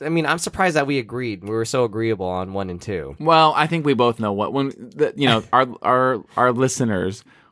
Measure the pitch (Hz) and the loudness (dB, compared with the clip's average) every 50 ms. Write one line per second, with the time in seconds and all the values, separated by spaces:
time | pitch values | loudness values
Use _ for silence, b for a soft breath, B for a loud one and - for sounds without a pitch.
0 | 139 156 165 170 160 139 156 170 - - - - 190 180 151 156 139 135 143 135 | -6 -2 -2 0 0 0 -2 -2 -4 -6 -2 0 0 2 2 2 0 0 0 -2
1 | 117 101 117 123 127 117 104 87 98 101 110 113 113 - - 131 123 113 101 113 | -2 -4 -6 -6 -6 -6 -6 -8 -6 -4 -2 -2 -2 0 0 0 0 0 0 -2
2 | 113 113 110 95 92 90 90 92 92 95 95 98 98 92 87 87 - - 101 85 | -2 0 0 -2 -2 -4 -4 -4 -4 -4 -6 -6 -6 -6 -8 -10 -8 -6 -6 -6
3 | 71 69 69 - 147 160 160 160 160 156 147 - 151 151 165 165 143 147 135 117 | -6 -8 -10 -4 0 4 4 6 6 6 4 2 0 0 0 0 2 2 2 4
4 | 123 120 113 - 113 104 101 101 104 - - 139 139 139 - - 113 123 - 143 | 4 2 2 0 -2 -2 0 -2 -2 -2 -2 -2 -4 -4 -6 -10 -16 -8 -2 -2
5 | 151 - - - 143 127 113 110 - - - 127 131 123 - - - - 127 127 | -2 0 0 0 2 2 2 2 0 2 2 2 2 2 -2 -4 0 0 2 2
6 | 131 127 131 104 - _ - - 123 127 120 120 131 131 131 - 127 113 104 90 | 2 2 0 -2 -6 _ 0 2 2 2 4 2 0 0 0 0 -2 0 0 0
7 | 90 92 101 - - b b b b b | -2 -4 -6 -8 -14 b b b b b